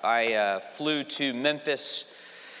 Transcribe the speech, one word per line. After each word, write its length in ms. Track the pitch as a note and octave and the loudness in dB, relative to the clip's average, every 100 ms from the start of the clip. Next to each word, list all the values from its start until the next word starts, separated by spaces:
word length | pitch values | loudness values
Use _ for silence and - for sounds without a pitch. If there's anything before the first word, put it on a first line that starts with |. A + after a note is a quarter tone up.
I, 300 | G2+ A#2 A2+ | 2 4 4
uh, 260 | A2 G2+ F#2+ | 4 4 0
flew 420 | - - D3+ D3+ | -4 -4 -2 0
to 300 | C#3 - C#3 | -2 -2 -2
Memphis 800 | A#2+ C#3+ D3 D3+ C3+ - - - - - - - - | 2 0 0 -2 0 2 2 0 -12 -18 -16 -16 -14